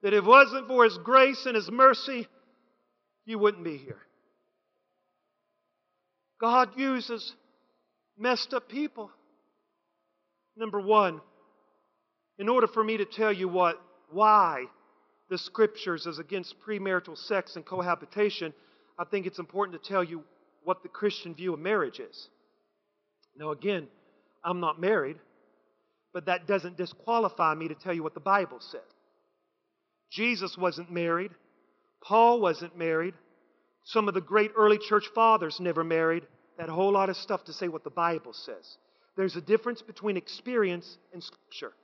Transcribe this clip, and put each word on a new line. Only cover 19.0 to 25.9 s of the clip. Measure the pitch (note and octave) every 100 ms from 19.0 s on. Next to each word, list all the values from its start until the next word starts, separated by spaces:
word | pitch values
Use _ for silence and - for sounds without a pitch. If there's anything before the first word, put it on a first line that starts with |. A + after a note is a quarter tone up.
think | F3 G3+ F#3
it's | -
important | E3 F#3+ G3 E3+
to | -
tell | G3
you | F3 E3 D3 _ _ _
what | E3 F3+
the | -
Christian | - G#3 - F3
view | D#3 F3+
of | D#3
marriage | F3 G#3+ C#3 -
is. | A2+ - - _ _ _ _ _ _ _ _ _ _ C3+
Now | D3+
again, | D3 F#3+ F#3+ D3 _ _ _ _ _
I'm | E3+ F3+
not | E3+ D#3
married, | F3+ G#3+ C#3 D#3+ _ _ _ _ _ _ _